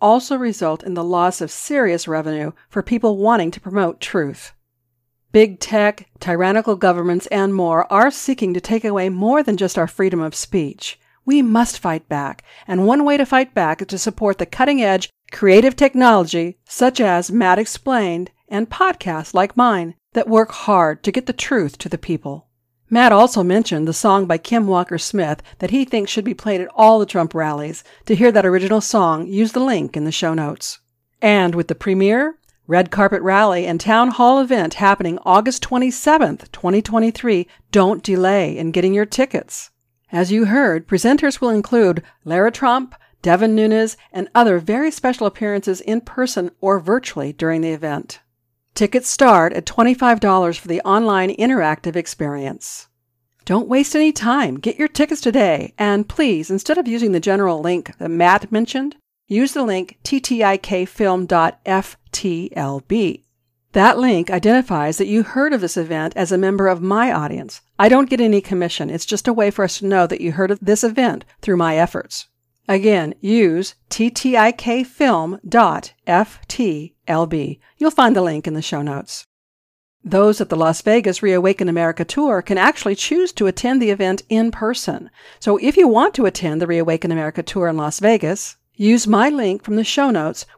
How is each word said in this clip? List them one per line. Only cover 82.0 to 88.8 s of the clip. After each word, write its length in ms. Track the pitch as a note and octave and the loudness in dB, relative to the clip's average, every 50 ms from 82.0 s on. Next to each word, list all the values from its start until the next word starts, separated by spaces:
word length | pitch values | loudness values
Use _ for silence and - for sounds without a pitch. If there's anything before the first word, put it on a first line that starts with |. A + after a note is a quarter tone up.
| E3+ | -6
Tour 360 | - - - D4+ D4 A3+ F#3 | -6 -4 -2 0 0 0 -2
can 180 | E3+ - G3+ F#3+ | -2 -2 0 2
actually 360 | F#3+ - - - - G#3+ G3+ | 2 2 2 0 -2 -4 -4
choose 380 | - - - D4 F4 F#4 F4 - | -4 -4 -2 -2 0 -2 -2 -2
to 160 | - G#3 F#3+ | -2 -2 -2
attend 340 | F#3 - - A#3+ C4 C4+ A#3+ | -2 -2 -2 -2 0 0 0
the 80 | G#3+ | 0
event 320 | G3+ G3 G3 F#3 F#3+ F#3+ - - | 0 0 -2 -2 -2 -4 -4 -2
in 220 | A3 A3 A3+ A#3 A3 | 0 0 0 0 -2
person. 580 | - A3 G#3+ B3 B3 - - D3+ - - - _ _ - - - _ | -4 -4 -4 -4 -4 -6 -8 -8 -8 -10 -16 _ _ -20 -20 -20 _
So 160 | - A3 G3+ | -2 0 0
if 200 | G3 - C4+ D4 | 0 0 2 4
you 120 | - F#4 B3+ | 6 6 6
want 260 | A3 A3+ C#4 G#4 - | 6 4 2 2 2
to 120 | - B3 | 0 0
attend 360 | F#3+ - - F#3 D#3+ D3+ D#3+ F3 | 0 0 -2 -4 -4 -4 -2 -2
the 40 | |
Reawaken 440 | E3+ E3+ E3+ E3 E3 D#3+ D#3+ - F3 | -2 0 0 0 0 -2 -2 -2 -2
America 320 | E3 D#3+ D#3 D3+ D#3 - D#3+ | -4 -4 -4 -6 -6 -8 -8
Tour 240 | - - G3+ F3+ | -6 -4 -2 -2
in 100 | E3+ D#3+ | -2 -2
Las 220 | D#3 D3+ D3+ - - | -2 -4 -6 -4 0
Vegas, 580 | G3 G#3+ A#3 G#3 - D3+ F#3 - - - - _ _ _ _ | 2 2 2 2 0 -2 -4 -6 -8 -12 -16 _ _ _ _
use 280 | - | 0